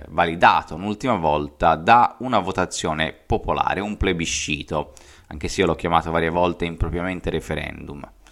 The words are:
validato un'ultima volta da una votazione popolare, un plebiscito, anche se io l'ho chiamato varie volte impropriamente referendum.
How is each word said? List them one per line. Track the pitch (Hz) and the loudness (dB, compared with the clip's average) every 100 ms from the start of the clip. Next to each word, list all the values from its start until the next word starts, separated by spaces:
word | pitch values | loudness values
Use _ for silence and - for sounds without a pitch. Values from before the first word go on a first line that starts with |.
| - | -8
validato | 82 85 85 117 87 - | 0 0 6 6 6 0
un'ultima | 78 98 104 131 | -8 -6 -4 0
volta | 107 78 76 73 - 85 80 | 0 2 0 -2 0 2 4
da | 85 120 - - | 6 6 6 0
una | 127 117 | -2 0
votazione | 90 92 90 - 85 78 78 | 0 -2 -2 -2 -4 -2 -2
popolare, | - - 117 - 76 - 76 | -4 -4 -4 0 0 0 -2
un | 104 104 | -4 -2
plebiscito, | 98 87 80 - - 76 - 80 73 - - - - | 0 0 -2 -4 -4 -6 -4 -4 -4 -12 -20 -20 -16
anche | 76 90 | -10 -6
se | - | 0
io | 90 | 0
l'ho | 80 | 0
chiamato | 87 82 82 | 2 0 2
varie | 82 82 | 0 0
volte | 85 87 85 | 2 0 0
impropriamente | 85 82 85 85 90 90 - | -4 -2 -4 -2 -4 -4 -4
referendum. | 78 - 76 71 71 73 71 - - - | -4 -4 -6 -6 -10 -14 -14 -16 -20 -20